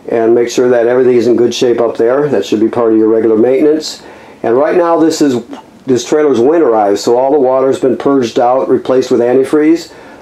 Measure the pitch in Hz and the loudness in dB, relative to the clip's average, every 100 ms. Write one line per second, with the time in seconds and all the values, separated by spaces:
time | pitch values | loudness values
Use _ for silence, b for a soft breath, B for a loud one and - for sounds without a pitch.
0 | - 117 113 120 117 - 123 120 113 127 | -6 -2 2 2 0 0 0 0 0 2
1 | 127 123 113 113 120 - 123 117 117 - | 2 2 2 2 0 0 -2 0 -2 -2
2 | 117 135 147 131 - 107 110 123 117 110 | 0 0 -2 -4 -2 -2 -2 0 0 2
3 | 110 113 113 110 120 135 151 156 - - | 2 2 0 2 2 2 0 0 -4 -14
4 | B B B B 113 123 156 180 170 165 | B B B B -2 0 0 0 0 2
5 | 160 156 147 120 - - - - - 120 | 0 0 -2 -2 -6 -16 -20 -12 -4 -4
6 | - 151 147 117 123 170 139 110 101 101 | -2 0 2 2 2 2 2 2 0 0
7 | - 120 135 147 127 131 135 123 135 110 | 0 0 2 0 0 0 0 0 -2 -2
8 | 139 139 117 127 120 131 135 127 131 131 | 0 0 0 0 0 0 0 -2 0 -2
9 | 131 123 120 127 131 151 156 170 - B | 0 0 0 0 0 0 2 0 -4 B
10 | B B | B B